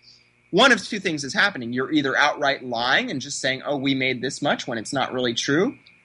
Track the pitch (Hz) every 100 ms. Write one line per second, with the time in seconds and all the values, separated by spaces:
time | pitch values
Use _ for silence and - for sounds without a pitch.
0 | _ _ _ _ _ 170 262 233 - 214
1 | 185 156 139 202 196 151 117 123 - 156
2 | 135 123 143 139 143 - 127 117 123 151
3 | 247 151 131 139 135 131 - 143 135 135
4 | 131 127 127 - 143 226 - 117 101 139
5 | 113 123 123 117 - 143 226 - _ _